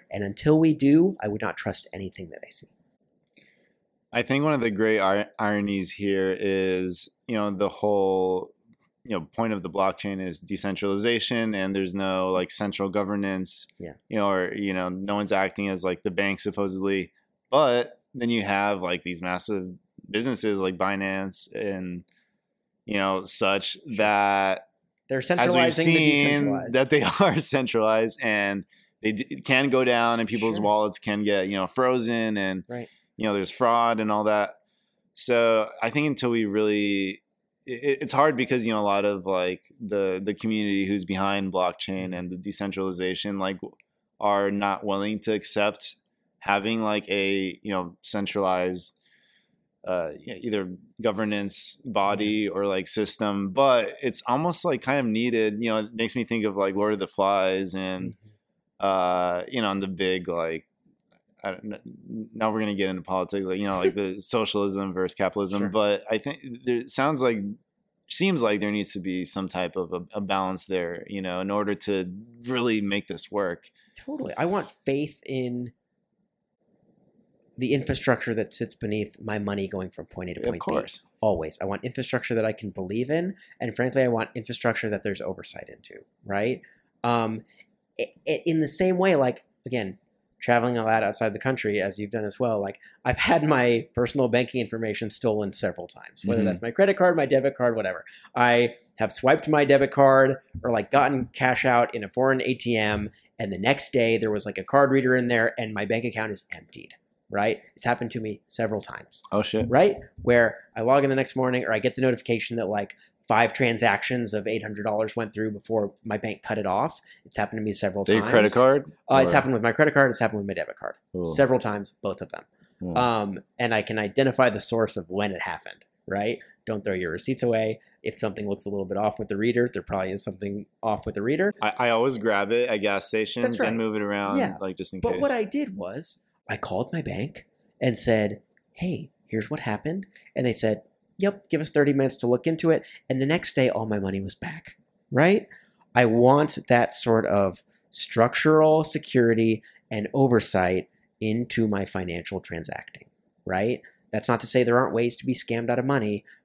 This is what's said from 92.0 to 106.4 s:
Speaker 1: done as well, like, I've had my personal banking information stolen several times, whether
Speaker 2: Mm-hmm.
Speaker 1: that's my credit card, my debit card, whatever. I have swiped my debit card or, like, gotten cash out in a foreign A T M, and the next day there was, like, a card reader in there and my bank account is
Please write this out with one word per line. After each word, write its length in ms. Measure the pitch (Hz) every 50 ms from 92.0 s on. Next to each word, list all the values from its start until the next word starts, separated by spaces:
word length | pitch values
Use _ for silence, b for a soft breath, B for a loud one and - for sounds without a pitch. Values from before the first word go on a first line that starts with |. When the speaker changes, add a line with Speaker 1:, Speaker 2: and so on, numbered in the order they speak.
| 107 101
Speaker 1:
done 140 | 110 113 107
as 160 | 104 98 -
well, 200 | 127 120 113 104
like, 200 | 101 98 101 - b b b b b
I've 140 | 127 123 -
had 260 | - - 170 170 147
my 420 | 156 151 131 123 123 120 113 - - -
personal 340 | - 123 117 - 143 127 120
banking 320 | 110 123 127 117 - 127
information 500 | 113 104 - 113 113 110 104 - 113 104
stolen 420 | - - - 117 107 107 104 98 92
several 340 | - - 98 87 - 82
times, 380 | - - - - - - - -
whether 160 | 101 117 113
Speaker 2:
Mm-hmm. 60 | 202
Speaker 1:
that's 160 | - 92 87 107
my 80 | 117 117
credit 240 | - 196 190 190
card, 200 | - 143 180 175
my 100 | 165 143
debit 280 | 135 139 135 131 139 139
card, 220 | - 123 120 117
whatever. 280 | 110 101 92 92 85 - B B B B B B
I 420 | 117 120 120 120 120 120 117 - - _ _ _
have 160 | - 110 107 -
swiped 340 | - - 127 151 160 -
my 180 | 151 151 147 143
debit 240 | 135 139 139 139 131 -
card 460 | - 139 135 135 135 135 131 131 - _ _ - - -
or, 60 | 123 117
like, 180 | 113 104 -
gotten 380 | - 143 135 135 143 131 123 - -
cash 300 | - 131 127 123 - -
out 280 | 131 123 120 120 - -
in 80 | 120 104
a 60 | 95
foreign 320 | - 127 131 135 135 127 -
A 120 | - 131
T 220 | - - 120 120
M, 340 | 110 107 104 107 104 104 113 b b b b b -
and 140 | 117 101 98
the 60 | 87
next 340 | 98 120 139 139 - - -
day 240 | 135 117 113 113 110
there 120 | 110 110
was, 160 | 104 104 -
like, 120 | 104 92 -
a 60 | 95
card 260 | - - 139 143 139
reader 240 | 135 135 127 127 127
in 140 | 127 123 120
there 260 | 120 117 113 113 - -
and 120 | 117 110 107
my 100 | 101 104
bank 200 | 98 113 113 117
account 280 | 120 101 110 110 110 104
is 140 | 95